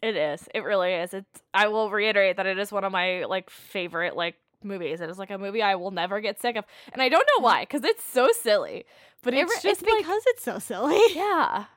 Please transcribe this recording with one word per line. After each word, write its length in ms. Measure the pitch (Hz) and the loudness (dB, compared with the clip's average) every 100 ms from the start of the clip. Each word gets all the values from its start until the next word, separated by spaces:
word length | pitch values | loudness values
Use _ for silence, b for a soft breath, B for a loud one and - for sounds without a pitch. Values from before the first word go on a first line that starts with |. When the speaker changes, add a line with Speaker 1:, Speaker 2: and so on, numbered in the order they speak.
Speaker 1:
It 140 | 226 196 | -2 -2
is. 320 | 151 147 - | -2 -4 -8
It 60 | - | -8
really 300 | 175 202 180 | -2 0 0
is. 200 | 180 180 | -2 -4
It's, 280 | 196 196 - _ 190 | -8 -14 -20 _ 2
I 140 | 208 | 2
will 200 | 214 220 | 2 0
reiterate 480 | 208 208 208 196 185 | 0 2 4 4 2
that 80 | 190 | -2
it 140 | 190 | -2
is 120 | 202 | -4
one 120 | 208 | -4
of 80 | 196 | -2
my, 320 | 190 180 180 131 | -2 -2 -2 -4
like, 240 | 190 175 | -6 -6
favorite, 640 | - - 202 175 165 170 - | -20 -12 -8 -6 -4 -6 -4
like, 200 | 170 170 _ _ | -6 -8 _ _
movies. 380 | 202 196 165 160 | -12 -8 -8 -8
It 80 | 165 | -10
is, 80 | 185 | -12
like, 140 | 196 | -12
a 60 | 202 | -10
movie 240 | 196 214 | -6 -2
I 100 | 208 196 | 0 0
will 140 | 180 | -4
never 280 | 185 175 202 | -4 -4 -4
get 200 | 208 - | -6 -6
sick 160 | 240 233 | -6 -6
of. 100 | 202 B B | -10 B B
And 80 | - | -4
I 80 | 262 | 2
don't 180 | 320 554 554 | 2 4 4
know 80 | |
why, 220 | 254 165 - | 4 2 0
'cause 180 | 285 | -4
it's 200 | 262 440 | -2 -2
so 260 | - 254 254 466 | -2 2 4 4
silly. 440 | - 208 127 110 - b b b | 2 2 0 -8 -14 b b b
But 100 | 247 | -2
Speaker 2:
It 60 | 262 | 0
Speaker 1:
it's 100 | 339 453 | 2 0
Speaker 2:
re-, 80 | 381 | 2
Speaker 1:
just, 100 | 403 | 0
Speaker 2:
it's 100 | 392 | 4
Speaker 1:
like, 60 | 440 | 2
Speaker 2:
because 240 | 330 403 - | 2 0 2
it's 160 | 466 | 0
so 160 | - 190 | -2 -8
silly. 400 | - 185 254 320 440 | -6 -4 0 6 6
<laughs> 100 | 339 | 4
Speaker 1:
Yeah. 500 | 403 349 - - 202 | 0 0 0 -2 -8